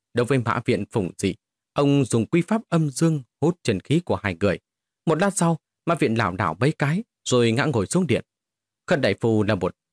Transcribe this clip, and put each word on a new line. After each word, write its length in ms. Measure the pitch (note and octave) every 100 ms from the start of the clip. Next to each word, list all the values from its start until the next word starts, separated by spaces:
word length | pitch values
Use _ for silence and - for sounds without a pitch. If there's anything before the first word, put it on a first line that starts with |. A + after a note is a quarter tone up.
| _
đối 120 | A#2 A#2+
với 120 | C3+
Mã 220 | A#2 A2+
Viện 200 | - G#2 G#2
Phùng 200 | A#2+ F2+ -
Dị, 160 | G2 - _ _ _
ông 320 | - C#3+ C#3+
dùng 220 | C#3 A#2 G#2+
quy 160 | E3+
pháp 200 | E3+ A3 -
âm 220 | E3+ D#3
dương 320 | C3+ E3 D#3 B2+ -
hút 180 | D3+ F3+
chân 180 | - F#2+
khí 200 | - D3+
của 120 | - G2
hai 200 | G2+ E2+
người. 180 | G2+ E2 _ _ _ _ -
Một 120 | D#3
lát 120 | G3+ -
sau, 220 | E3+ E3 _ _ -
Mã 80 |
Viện 200 | E3 C#3
lảo 180 | A2+ G#2 F#2
đảo 200 | F#2+ D#2+
mấy 120 | B2+
cái, 320 | - C#3+ E3+ - _
rồi 280 | - B2+ A#2
ngã 120 | A2+
ngồi 220 | C#3 A#2+ F#2
xuống 200 | - F3
điện. 180 | A2 - _ _ _ _ _ -
Khất 140 | E3+
Đại 140 | B2 G2
Phu 220 | A#2+ A2
là 120 | G2+
một 220 | G#2 F2+ - _